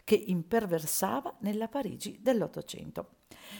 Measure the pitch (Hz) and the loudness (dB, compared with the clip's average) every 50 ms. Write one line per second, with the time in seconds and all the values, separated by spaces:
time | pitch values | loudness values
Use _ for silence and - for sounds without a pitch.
0 | - - 214 - - - 185 165 160 - 233 226 220 180 170 165 151 - - - | 2 4 4 4 4 2 0 0 0 2 2 2 2 4 0 0 0 0 0 0
1 | 196 196 226 277 - - - - - 202 208 214 220 220 - 277 262 180 - - | 0 0 0 -2 -4 -6 -8 -4 -2 -2 0 0 -2 -2 -2 -2 -2 -2 -4 -6
2 | - 202 - - 208 254 254 214 160 - - 156 - - - - 156 151 - - | -8 -10 -10 0 2 4 4 4 2 0 -4 -8 -8 -8 -10 -10 -10 -10 -8 -10
3 | - - _ _ _ _ - - - - 202 | -10 -10 _ _ _ _ -20 -20 -18 -16 -16